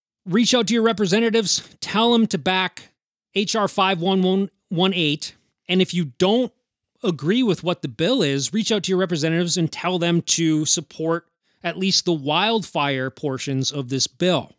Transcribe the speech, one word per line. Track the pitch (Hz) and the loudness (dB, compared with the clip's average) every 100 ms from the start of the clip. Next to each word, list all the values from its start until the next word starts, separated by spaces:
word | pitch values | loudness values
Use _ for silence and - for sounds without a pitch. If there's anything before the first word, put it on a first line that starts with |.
| _ _ 190 | _ _ -2
reach | 196 226 | 0 2
out | 247 202 | 2 2
to | |
your | 233 | 2
representatives, | 226 202 190 208 233 226 190 - - - | 2 2 2 2 2 2 0 -2 -6 -16
tell | - 208 233 | -4 2 4
them | 233 220 | 4 2
to | 180 | 0
back | 180 185 185 - - _ _ _ _ 196 | 0 0 0 -6 -20 _ _ _ _ -4
H | 208 220 | -2 0
R | 196 | 0
five | - 190 180 | 2 0 2
one | 180 190 | 0 2
one | 185 196 196 _ _ | 2 0 -2 _ _
one | 170 190 | 0 0
eight. | 180 151 151 - - _ _ - | 2 -2 -2 -8 -14 _ _ -2
And | 185 | 0
if | 180 | 2
you | 175 147 - | 0 -4 0
don't | 185 233 247 _ _ _ _ _ | 2 2 -2 _ _ _ _ _
agree | 214 147 147 240 | -4 -2 0 2
with | 240 160 | 2 0
what | 170 170 | -2 -4
the | 139 | -6
bill | 110 170 262 | -4 0 2
is, | 147 139 135 | 0 0 -2
reach | 208 - | -4 -2
out | 214 | -2
to | 190 | 0
your | 185 | -2
representatives | 185 165 160 165 175 180 | 0 -2 0 0 0 0
and | 160 | -2
tell | - 175 185 | -2 -4 0
them | 170 170 | 0 0
to | - - 165 156 151 | 0 0 2 0 0
support | - - - 160 165 _ _ _ _ | -2 -4 -6 -2 -2 _ _ _ _
at | 175 165 | -8 -2
least | 190 - 175 | 0 0 0
the | |
wildfire | 160 139 160 214 226 - 160 143 135 131 | -2 0 0 2 0 -2 -2 -2 -2 -4
portions | - 147 131 139 135 127 | -4 -6 -4 -4 -2 -2
of | 147 123 | -4 -6
this | 135 - | -4 -4
bill. | - 175 151 - | -2 0 0 -2